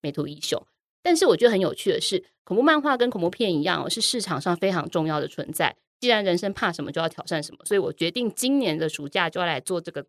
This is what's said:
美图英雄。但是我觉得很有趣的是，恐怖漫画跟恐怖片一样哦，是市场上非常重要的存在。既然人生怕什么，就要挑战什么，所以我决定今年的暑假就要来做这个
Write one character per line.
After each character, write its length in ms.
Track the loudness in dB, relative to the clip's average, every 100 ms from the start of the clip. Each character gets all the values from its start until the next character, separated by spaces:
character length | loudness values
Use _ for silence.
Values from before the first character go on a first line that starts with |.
美 100 | -8
图 160 | -6 -6
英 140 | -8
雄。 200 | -6 -6 -6 _ _ _
但 120 | 0
是 120 | 4 4
我 100 | 6
觉 80 |
得 60 | 4
很 100 | 4
有 140 | 0
趣 180 | -2 0
的 80 | 0
是， 240 | 0 -4 -6 _
恐 120 | -4 2
怖 60 |
漫 180 | 4 4
画 160 | 2 2
跟 140 | 0
恐 100 | 0
怖 80 | -2
片 240 | -2 0
一 100 | 0
样 220 | 0 -2
哦， 60 | -2
是 100 | -2
市 220 | -2 -2
场 180 | -4 -4
上 160 | -2 0
非 140 | 0
常 180 | 0 -2
重 180 | -2 0
要 140 | -2
的 80 | -4
存 240 | -6 -8
在。 240 | -2 -2 -2 _ _
既 100 | 2
然 160 | 4
人 120 | 4 0
生 160 | 0
怕 200 | -2 -2
什 100 | -2
么， 80 | -4
就 100 | -2
要 80 | -4
挑 140 | -4
战 180 | -6 -4
什 120 | -6
么， 60 | -10
所 120 | 0 2
以 20 |
我 140 | 2
决 180 | 0 -2
定 180 | -2 -4
今 240 | -2 2 2
年 180 | 2 0
的 120 | -2
暑 200 | -4 -4
假 220 | -2 0
就 100 | 0
要 60 | -2
来 140 | -2
做 200 | -2 -4
这 120 | -4
个 100 | -10